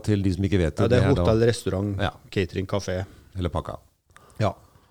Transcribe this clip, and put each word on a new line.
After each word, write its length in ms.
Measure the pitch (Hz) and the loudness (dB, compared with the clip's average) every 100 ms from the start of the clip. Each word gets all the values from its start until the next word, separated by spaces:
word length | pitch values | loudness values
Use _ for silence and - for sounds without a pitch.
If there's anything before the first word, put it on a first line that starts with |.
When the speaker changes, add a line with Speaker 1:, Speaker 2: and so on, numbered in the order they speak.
Speaker 1:
til 180 | - 101 | 2 0
de 100 | 98 | 2
som 100 | 87 | 0
ikke 160 | 98 92 | 2 2
vet 160 | 80 - | 2 2
det, 80 | |
Speaker 2:
Ja, 40 | 117 | 2
det 100 | 123 | 4
er 100 | - | 4
Speaker 1:
det 40 | |
er 40 | - | 4
da 80 | |
Speaker 2:
hotell, 240 | 87 110 117 | 4 4 2
restaurant, 500 | 117 95 92 104 98 | 0 -2 -2 -2 -2
Speaker 1:
Ja. 120 | 98 - - | -4 -6 -8
Speaker 2:
catering, 380 | 104 92 95 92 | -4 -2 -4 -4
kafé. 380 | 101 95 90 95 - - 92 | -4 -4 -6 -6 -12 -16 -6
Speaker 1:
Hele 140 | 90 | -4
pakka. 300 | 82 - - _ _ _ - - - | -4 -6 -10 _ _ _ -20 -14 -4
Speaker 2:
Ja. 140 | 104 - - _ _ | -4 -4 -16 _ _